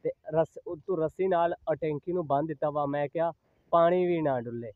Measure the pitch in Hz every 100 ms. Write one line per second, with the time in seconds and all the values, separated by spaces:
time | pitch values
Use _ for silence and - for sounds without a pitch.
0 | 160 - - 156 160 - - 170 - 175
1 | 156 - 190 175 170 175 - 151 160 147
2 | - 180 151 139 160 147 151 147 143 143
3 | 147 165 165 - _ _ _ 170 170 180
4 | 180 170 151 127 120 117 117